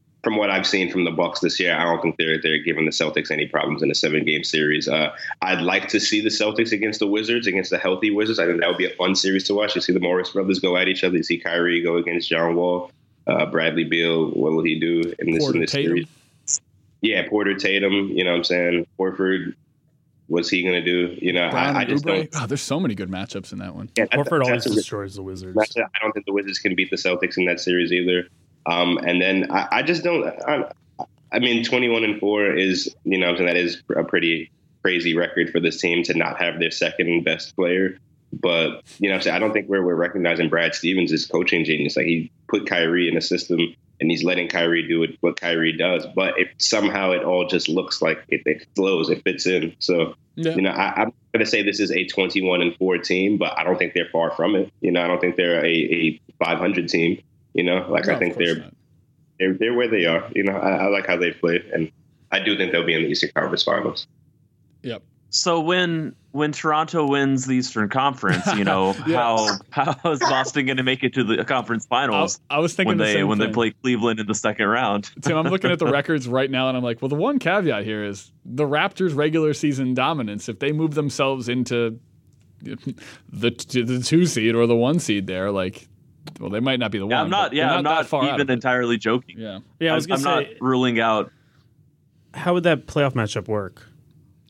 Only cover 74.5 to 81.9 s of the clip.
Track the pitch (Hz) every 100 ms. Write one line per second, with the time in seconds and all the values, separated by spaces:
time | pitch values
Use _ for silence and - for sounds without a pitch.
74.5 | 107 104 117 113 104 - - - 160 139
75.5 | 190 175 170 156 143 139 156 123 131 135
76.5 | 127 131 127 123 113 135 147 233 285 165
77.5 | 202 170 104 104 107 101 98 - _ -
78.5 | 123 147 147 196 - 185 139 151 165 151
79.5 | 143 151 135 127 127 139 156 107 101 -
80.5 | 107 143 151 160 147 143 - 135 135 120
81.5 | 123 120 120 117